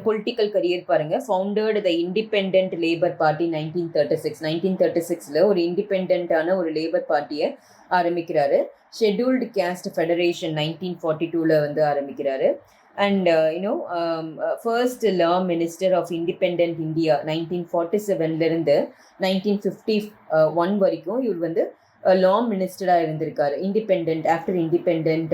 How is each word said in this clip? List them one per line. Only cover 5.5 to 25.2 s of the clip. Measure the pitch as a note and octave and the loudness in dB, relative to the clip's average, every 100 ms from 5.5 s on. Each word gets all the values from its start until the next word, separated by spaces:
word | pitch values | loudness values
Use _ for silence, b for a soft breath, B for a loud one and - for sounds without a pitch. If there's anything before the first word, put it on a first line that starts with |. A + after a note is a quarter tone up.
ஒரு | F3+ E3+ | 4 0
இண்டிபெண்டன்டான | F3 - F#3+ F3+ F3 F3 D#3+ E3 F#3+ | 0 -2 0 0 0 2 0 2 0
ஒரு | D#3+ D#3 | 0 -2
லேபர் | E3 F3+ - | -2 -2 0
பார்ட்டியை | D3 - D3+ G3 - B B B F3+ | -2 -2 -4 -4 -4 B B B 0
ஆரம்பிக்கிறாரு. | E3+ E3+ D#3+ D#3 C#3 G3+ C#4 b b - | 2 -2 -2 0 2 2 0 b b 0
Scheduled | G#3+ G3 B3+ C4 A3+ F#3+ | 0 2 2 0 0 -2
Caste | F3 F3+ F#3+ F#3 | -2 -4 -6 -2
Federation | E3 E3+ F3 E3+ D#3+ D#3 | 0 2 0 0 -4 -2
nineteen | D#3 D#3+ F3+ E3+ | -4 -4 -8 -4
forty-two-ல | E3 D#3 E3 E3 D#3+ D#3 D3 | -2 -2 -2 0 2 2 2
வந்து | D3+ D3 | 0 0
ஆரம்பிக்கிறாரு. | C#3 C#3 D3 C#3 C3+ F3+ F4 - b b - | 0 -4 -4 -4 0 0 0 -8 b b -2
And, | G3+ G3 F3 | 2 2 4
uh, | D#3+ D#3+ E3 | 4 2 0
you | G3+ | -2
know, | E4 - F3 | -4 -4 -4
um, | E3 E3 D#3+ - E3 | -2 -4 -6 -6 -4
uh, | - | -4
first | A#3 A#3 B3+ B3+ G#3+ F3+ | -2 0 0 0 0 2
law | E3+ F#3 F3+ | 2 2 0
minister | E3+ E3 - F#3 F3+ | 0 -2 0 2 2
of | E3+ E3 | 0 -4
independent | E3+ F3 F3+ E3+ E3+ E3 D#3 | -4 -2 0 2 0 -2 -4
India | D#3 D#3 C#3+ D#3 | 0 2 2 0
nineteen | D#3+ D#3+ F3 E3+ | -4 -4 -6 -4
forty-seven-ல | E3+ E3+ G#3 G#3 E3 D#3+ D#3+ D#3+ | -4 0 -2 0 -2 0 0 0
இருந்து | E3 D#3 D#3 - B B B F#3+ | 2 2 2 0 B B B 0
நைன்டீன் | F#3+ G#3 G3+ | 0 0 0
ஃபிஃப்டி | F#3+ - - G#3+ G#3 - - D#3 D#3 E3 | -2 -4 -2 -2 -2 -10 0 2 4 2
ஒன் | F3+ G#3 | 0 2
வரைக்கும் | F#3 E3 F3 A#3+ A#3+ | 2 0 -4 -2 -2
இவர் | E3+ E3 | -2 -2
வந்து, | G3+ - - b b - | -2 -2 -6 b b 2
uh, | F#3 | 4
law | F#3 G#3 A#3+ | 4 4 2
minister-ஆ | F#3+ F#3 - F#3 F3 | -2 -4 -2 2 2
இருந்திருக்காரு. | D#3 D#3 D3+ - C#3+ - F#3+ | 2 -2 -4 -2 -2 -2 -2
Independent, | G#3+ G#3+ F3+ E3 D#3+ D#3 | -2 0 0 0 0 0
after | E3 - F3+ | 0 0 0
independent, | E3 E3+ - E3 D#3+ D#3+ | 2 0 0 0 2 0